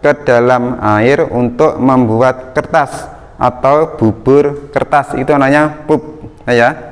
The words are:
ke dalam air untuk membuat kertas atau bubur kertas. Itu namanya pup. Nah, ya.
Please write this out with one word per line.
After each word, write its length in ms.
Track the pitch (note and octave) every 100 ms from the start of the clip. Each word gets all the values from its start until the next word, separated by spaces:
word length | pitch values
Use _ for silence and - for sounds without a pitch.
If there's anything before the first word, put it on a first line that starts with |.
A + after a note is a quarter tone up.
ke 80 | D3 C#3 -
dalam 480 | A#2+ B2 B2+ B2 A#2+
air 400 | G#2 G#2+ A#2+ C#3+ D#3+
untuk 480 | A#2+ A#2+ B2 D#3 -
membuat 720 | C3 C3 A#2+ A2+ B2+ B2+ -
kertas 560 | - - E3 C#3 - - - - -
atau 560 | B2 B2 C3+ D3 D#3+ -
bubur 720 | A2 - - C#3+ C#3+ C#3+ -
kertas. 480 | C3+ C3 D3 C#3 -
Itu 160 | B2+
namanya 480 | D3 C3+ D3 D3+ D3+ -
pup. 400 | D#3 - - - -
Nah, 80 | -
ya. 180 | A#2+ A#2+ D#3 -